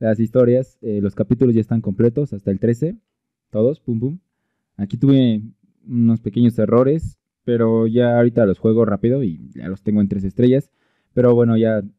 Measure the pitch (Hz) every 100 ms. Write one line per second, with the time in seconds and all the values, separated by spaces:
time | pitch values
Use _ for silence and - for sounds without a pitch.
0 | 113 107 113 127 120 123 131 _ 113 104
1 | 101 - 107 120 131 113 107 117 107 95
2 | 117 117 143 101 - 98 113 117 156 226
3 | _ _ _ _ _ 107 117 151 - 113
4 | 123 170 _ _ _ _ _ - 101 117
5 | 139 135 127 107 107 - _ _ - 123
6 | 117 113 110 120 120 110 104 117 131 160
7 | - - _ _ - 117 117 113 113 117
8 | 120 120 120 120 107 92 113 110 110 101
9 | 117 135 117 78 65 - 69 95 - 104
10 | 101 98 95 - 123 131 - _ _ _
11 | _ - 123 120 117 113 113 110 101